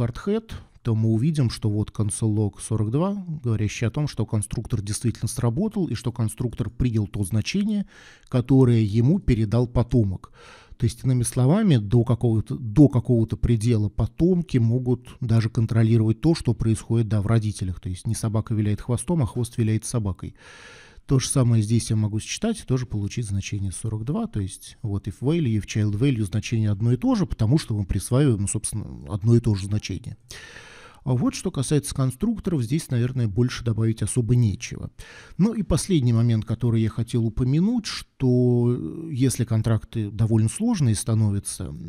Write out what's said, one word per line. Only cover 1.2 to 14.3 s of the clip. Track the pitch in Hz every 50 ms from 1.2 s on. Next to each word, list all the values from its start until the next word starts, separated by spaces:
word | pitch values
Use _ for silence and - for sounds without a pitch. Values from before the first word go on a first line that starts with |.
| 127 170 151 151 127 113
что | - - - 107
вот | 104 107 104 -
console | - - 104 107 - - 113 110 104
log | 110 107 98 - -
сорок | - - 110 107 104 107
два, | 117 151 180 202 208 202 180 170 156 156
говорящий | - 117 110 101 107 101 - - 117
о | 107
том, | - 147 151
что | 135 - - 107
конструктор | - 113 104 - - - 123 107 - 120 101
действительно | 98 104 101 - - 113 - - 113 -
сработал | - - 117 117 113 151 214 214 - 208 165
и | - 117
что | - - 120
конструктор | 113 - 113 104 - - 123 113 - - 117 113
принял | - - 127 120 110 110 101
то | - - 101 101
значение, | 90 110 107 - - - 196 202 220 208 208 185 - - - - - - _ - -
которое | - 123 120 - 139 131 131 120 120 113
ему | 110 98 104 117 117 139 190 196
передал | - - 123 107 110 101 117 120 123
потомок. | 120 - 127 117 - 135 123 107 95 90 - - - - - - - - - - - - -
То | 120
есть, | 110 - - -
иными | 131 127 123
словами, | 113 - - 131 123 135 165 220 226 185 139
до | 113 104 98 123 120
какого-то, | 110 - 113 - - 117 113 107 - - 135
до | - 131 110 104 151 147 135
какого-то | - 120 - - 123 113 110 - 104
предела | - - 120 120 107 107 123 117 104 104 101
потомки | - - 113 - - - 160 185